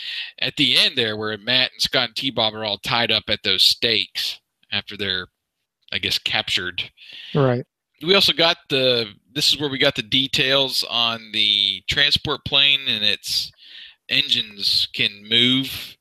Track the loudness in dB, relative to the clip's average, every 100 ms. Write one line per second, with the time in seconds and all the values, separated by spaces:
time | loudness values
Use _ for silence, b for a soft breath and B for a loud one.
0 | B B B B -6 0 2 4 2 2
1 | -2 -2 -6 -6 0 0 0 -2 -2 0
2 | -2 -4 -4 -2 -2 -2 -6 -6 -2 0
3 | 2 0 0 -2 0 2 4 2 2 0
4 | -2 -6 -8 -8 _ _ _ -8 -6 -6
5 | -4 -4 -6 _ _ _ _ _ _ -6
6 | -2 -2 -2 -2 -2 -4 -4 -8 -10 B
7 | B B B 0 2 0 -4 _ _ _
8 | 2 4 4 4 2 2 -2 0 2 2
9 | -2 -10 _ -2 0 0 -2 2 0 0
10 | 0 0 0 0 2 2 2 0 -2 -2
11 | -2 -2 -6 0 2 2 2 -2 -4 0
12 | 2 2 -2 -4 0 2 4 2 0 0
13 | 0 0 -2 -4 -4 B B B B B
14 | -2 -2 0 -2 -2 -4 -2 0 -2 -2
15 | -2 -2 -2 2 4 2 0 -8 -12 -16